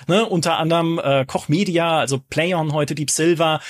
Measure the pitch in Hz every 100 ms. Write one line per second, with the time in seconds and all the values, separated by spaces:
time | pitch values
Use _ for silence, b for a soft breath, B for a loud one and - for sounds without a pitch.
0 | - 185 226 180 170 160 160 165 165 165
1 | 139 139 135 185 - 156 196 170 165 160
2 | 120 135 - - 170 180 156 151 143 151
3 | 143 - 165 165 165 156